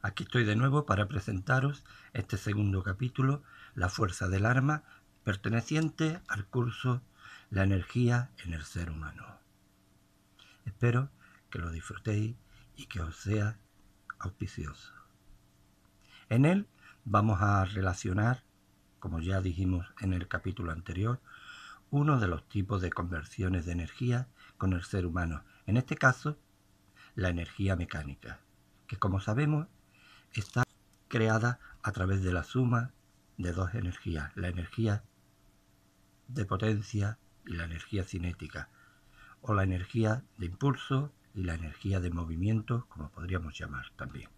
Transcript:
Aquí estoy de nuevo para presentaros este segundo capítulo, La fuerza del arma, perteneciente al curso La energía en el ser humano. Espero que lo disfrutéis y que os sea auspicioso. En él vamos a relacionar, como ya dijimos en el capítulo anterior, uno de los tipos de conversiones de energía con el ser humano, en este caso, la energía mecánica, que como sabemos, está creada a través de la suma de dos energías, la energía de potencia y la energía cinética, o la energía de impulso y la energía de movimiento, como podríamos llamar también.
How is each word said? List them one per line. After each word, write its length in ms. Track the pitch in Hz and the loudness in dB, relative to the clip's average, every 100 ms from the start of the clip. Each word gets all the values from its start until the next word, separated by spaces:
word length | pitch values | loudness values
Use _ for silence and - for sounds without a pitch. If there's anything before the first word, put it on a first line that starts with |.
Aquí 200 | 104 - | -4 -4
estoy 200 | - 127 | 0 2
de 120 | 107 107 | 4 4
nuevo 300 | 135 143 147 | 4 4 2
para 220 | 98 101 | 2 2
presentaros 760 | 104 - 98 - 131 139 143 - - - | -2 -2 -4 2 2 2 -2 -12 -20 -10
este 240 | - - 98 | -8 -4 -4
segundo 460 | - 104 101 95 | -2 0 2 0
capítulo, 580 | 92 98 127 - 135 143 - - - | -2 -4 -4 2 2 2 -4 -20 -14
La 160 | - 90 | -2 -2
fuerza 380 | - 104 87 92 | 2 0 0 0
del 180 | 95 107 | 2 4
arma, 380 | 127 135 151 - - _ _ | 4 4 0 -4 -20 _ _
perteneciente 960 | - 98 104 117 - 151 160 - 156 156 - | -2 -2 0 0 0 0 0 0 -2 -2 -6
al 180 | 104 98 | -8 -4
curso 560 | 127 120 - 127 123 - _ - - - | -2 -2 0 0 0 -4 _ -20 -20 -4
La 140 | 101 | 2
energía 680 | 95 95 87 120 120 120 123 - 87 | 4 2 0 2 4 4 0 -8 -8
en 80 | |
el 100 | 82 | -8
ser 280 | 80 87 82 | -6 -6 -6
humano. 340 | 78 76 - - - _ _ _ _ _ _ _ _ _ _ - - - | -6 -8 -10 -16 -20 _ _ _ _ _ _ _ _ _ _ -20 -12 -12
Espero 440 | - 120 120 139 - - - _ | 2 4 4 0 -8 -20 -20 _
que 80 | - | -6
lo 140 | 85 | -6
disfrutéis 640 | 82 - - 110 104 110 120 _ - - - | -6 -8 -6 0 0 0 -4 _ -20 -20 -20
y 100 | - | -10
que 160 | - | -6
os 140 | 82 - | -6 -6
sea 420 | 98 107 104 110 _ _ - _ _ - | -2 0 0 -2 _ _ -20 _ _ -10
auspicioso. 760 | 95 - - - 78 69 - - - _ - - _ _ _ _ _ _ _ - - | -10 -6 -8 -6 -8 -10 -18 -20 -20 _ -20 -20 _ _ _ _ _ _ _ -20 0
En 160 | 117 143 | 6 6
él 220 | 190 202 _ - - - | 6 0 _ -20 -14 2
vamos 360 | 104 107 98 | 4 6 4
a 240 | 101 101 95 | 4 4 4
relacionar, 760 | 101 95 90 101 95 110 127 _ _ _ _ _ _ | 2 0 0 0 2 2 2 _ _ _ _ _ _
como 200 | - 80 | -6 -2
ya 220 | 85 95 | 0 0
dijimos 460 | 92 85 92 92 90 - | 0 0 2 0 -2 -4
en 140 | 98 | 0
el 140 | 90 90 | 0 -2
capítulo 440 | - 95 90 87 | -4 -4 -4 -4
anterior, 500 | 80 87 82 107 123 - - - - - - _ | -6 -6 -2 0 -2 -8 -20 -20 -18 -18 -20 _
uno 300 | 143 147 139 | 2 4 4
de 80 | 98 | 2
los 200 | 82 - | 0 -4
tipos 360 | 104 95 101 | -4 0 0
de 80 | 90 | 0
conversiones 760 | - 87 90 78 - 92 92 82 | -2 -4 -4 -6 -4 0 0 0
de 60 | |
energía 560 | 87 82 - 123 120 127 _ - _ | -4 -4 -4 0 0 -2 _ -20 _
con 140 | 95 | 0
el 100 | 90 | 0
ser 240 | 85 101 90 | -2 -2 -2
humano, 360 | 85 85 78 - - - | -2 -2 -4 -10 -14 2
en 120 | 110 | 2
este 180 | 123 147 | 2 4
caso, 420 | 135 123 151 151 _ _ _ _ _ - - - | 4 4 -4 -6 _ _ _ _ _ -20 -14 -2
la 120 | 92 | 0
energía 460 | 87 85 - 95 92 | 0 -4 -2 0 0
mecánica, 680 | 87 76 73 69 - - _ _ _ _ - | -2 -6 -8 -10 -14 -16 _ _ _ _ -12
que 120 | 98 | -2
como 220 | 101 95 | 0 0
sabemos, 460 | 98 110 147 151 165 - _ - - - _ | 0 0 2 0 -2 -14 _ -20 -20 -20 _
está 300 | - - 117 127 _ _ _ _ | -8 -4 0 -2 _ _ _ _
creada 520 | 117 110 110 120 123 - - | 2 4 4 2 -2 -10 -6
a 100 | - | -6
través 300 | 95 95 98 | 0 2 2
de 100 | 92 | 2
la 120 | 90 | 0
suma 500 | - 127 127 117 123 - _ _ _ - | 0 0 2 2 0 -8 _ _ _ -4
de 160 | 90 | -2
dos 200 | 87 92 | 0 -2
energías, 580 | - 92 - - 80 80 - | 0 -4 -4 -4 -4 -4 -4
la 140 | 90 | -4
energía 540 | 87 85 - 110 104 - _ _ _ _ _ _ _ _ _ _ _ - | -4 -6 0 0 0 -4 _ _ _ _ _ _ _ _ _ _ _ -10
de 180 | 123 101 | -6 -2
potencia 720 | 95 110 104 104 104 101 113 _ _ | 0 2 0 0 0 -2 -2 _ _
y 100 | - | -10
la 100 | 85 | -6
energía 400 | 82 82 - 101 | -6 -8 -4 -4
cinética, 680 | 92 92 87 85 78 - - _ - _ _ - - - | -4 -4 -4 -4 -8 -10 -12 _ -20 _ _ -20 -20 -14
o 140 | - 104 | 0 2
la 80 | |
energía 640 | 95 90 95 113 110 113 - - | 2 0 -2 0 2 2 -4 -8
de 80 | 87 | -8
impulso 680 | 90 139 131 - 135 143 _ _ | 0 0 0 -2 -2 -2 _ _
y 80 | - | -6
la 140 | 90 82 | -4 -4
energía 440 | 82 - 98 95 | -8 -6 -2 0
de 120 | 90 | 0
movimiento, 720 | 85 82 82 98 110 104 120 - | -4 -4 -2 2 0 0 -4 -4
como 220 | - 73 | -12 -12
podríamos 480 | - 87 92 80 69 | -10 -4 -4 -4 -8
llamar 300 | 78 69 - - | -8 -8 -12 -12
también. 340 | 65 65 - | -12 -12 -16